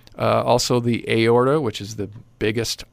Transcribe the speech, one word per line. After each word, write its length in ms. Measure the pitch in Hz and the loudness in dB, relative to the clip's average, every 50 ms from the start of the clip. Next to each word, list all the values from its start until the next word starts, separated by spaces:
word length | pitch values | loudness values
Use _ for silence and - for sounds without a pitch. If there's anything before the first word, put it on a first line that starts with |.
| - - - | -20 -16 -8
Uh, 240 | - 113 110 110 113 113 | -2 0 0 2 2 2
also 360 | 120 120 123 - - 127 123 | 2 2 2 2 0 0 0
the 280 | 120 120 117 - - - | 0 0 -2 -2 -2 0
aorta, 500 | 117 113 113 117 117 120 123 135 147 160 | 0 2 4 4 4 4 4 4 2 0
which 180 | 139 110 - - | 0 -4 -6 -8
is 160 | 101 107 110 | -12 -12 -10
the 120 | 107 98 - - - - - _ - | -10 -10 -10 -12 -18 -20 -16 _ -4
biggest 440 | - 113 107 117 110 - - - - _ | -2 -2 -2 -2 -4 -4 -6 -10 -12 _